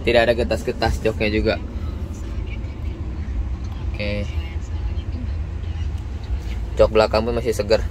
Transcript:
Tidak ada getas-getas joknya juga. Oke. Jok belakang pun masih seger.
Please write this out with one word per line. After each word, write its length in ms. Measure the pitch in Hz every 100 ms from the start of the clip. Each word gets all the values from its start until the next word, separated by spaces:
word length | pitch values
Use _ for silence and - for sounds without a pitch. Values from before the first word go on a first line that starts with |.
Tidak 160 | 117 117
ada 140 | 117
getas-getas 640 | 117 117 113 - 120 113 -
joknya 300 | 110 107 107
juga. 220 | 107 107 98 - - - - - - - - - - - - - - - - - - - - - - -
Oke. 320 | - 104 104 101 - - - - - - - - - - - - - - - - - - - - - - - - -
Jok 160 | 107
belakang 320 | 110 107 110
pun 80 | 113
masih 240 | 120 117 107
seger. 240 | 101 110 -